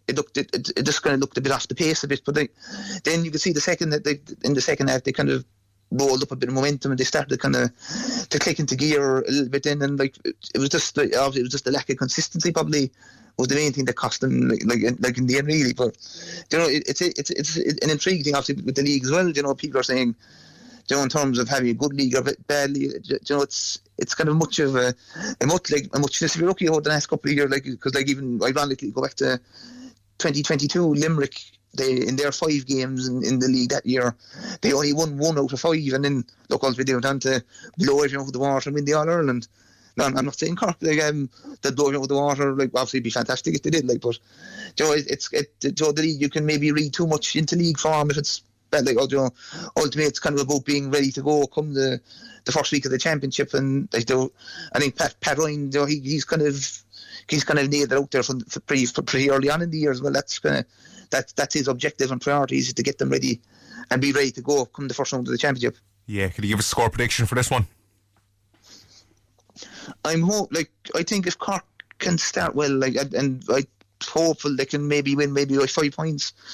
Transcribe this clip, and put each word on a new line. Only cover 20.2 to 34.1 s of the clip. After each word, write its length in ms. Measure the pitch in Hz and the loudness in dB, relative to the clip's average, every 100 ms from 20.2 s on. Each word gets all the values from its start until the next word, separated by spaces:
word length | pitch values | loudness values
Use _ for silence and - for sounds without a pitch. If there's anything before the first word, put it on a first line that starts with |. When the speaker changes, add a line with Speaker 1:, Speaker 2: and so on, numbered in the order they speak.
| - - - - - - - | -10 -20 -20 -20 -20 -14 -2
Speaker 1:
you 80 | 143 | 0
know, 60 | |
in 40 | 135 | 2
terms 320 | 156 139 123 | 2 2 0
of 80 | 117 | 0
having 220 | 135 123 | 0 2
a 40 | |
good 200 | 117 143 | 0 -2
league 200 | 139 131 | 0 0
or 60 | 131 | 2
a 40 | |
bit 220 | 131 - - | 0 -4 -2
bad 260 | 147 139 | 0 0
league, 200 | 143 139 - - | -2 -4 -6 -4
you, 140 | 135 - | -4 0
you 100 | 143 | 0
know, 40 | |
it's, 380 | 143 - - - _ - | 0 -2 -6 -8 _ -8
it's 160 | - | -6
kind 160 | - 160 | -2 2
of 60 | 156 | 2
much 240 | 156 - | 2 0
of 160 | 139 131 | 2 2
a, 180 | 123 127 - 165 214 - | 0 -2 -10 -10 -8 -2
a 60 | 131 | 2
much, 260 | 175 - | 2 0
like, 160 | 147 143 | -2 -2
a 60 | 139 | -2
muchness 360 | 139 - 160 165 | 0 0 -2 0
of 60 | |
a 40 | 175 | 0
rookie 220 | 185 170 | 2 2
over 140 | 156 | 2
the 80 | 151 | 2
last 180 | 151 - | 0 0
couple 240 | 151 143 | -2 0
of 60 | 143 | 2
years, 120 | 139 | 2
like, 160 | 135 135 120 | 0 -4 -6
'cause, 160 | 135 135 | -2 -2
like, 140 | 135 | 0
even 340 | 135 131 117 | -2 -2 0
ironically, 480 | 127 139 147 131 139 | 0 0 0 -2 -4
go 100 | 131 | -4
back 120 | 135 - | -4 0
to 240 | 135 127 _ - - 247 254 _ _ - | 0 0 _ -20 -20 -20 -20 _ _ -4
twenty 240 | 170 143 | -2 0
twenty-two, 500 | 143 151 143 180 170 | 0 0 0 2 2
Limerick, 460 | 143 156 160 139 - - _ _ | 2 2 2 0 -4 -20 _ _
they, 220 | - 131 127 | -4 0 2
in 220 | 123 131 | 0 0
their 140 | 143 | 0
five 340 | - 160 147 127 | 0 0 0 0
games 400 | 135 131 127 127 | -2 0 -2 -2
in, 180 | 123 110 | -2 0
in 140 | 131 | 2
the 80 | 127 | 4
league 220 | 127 120 | 2 2
that 160 | 139 - | -2 0
year, 300 | 131 123 | 2 0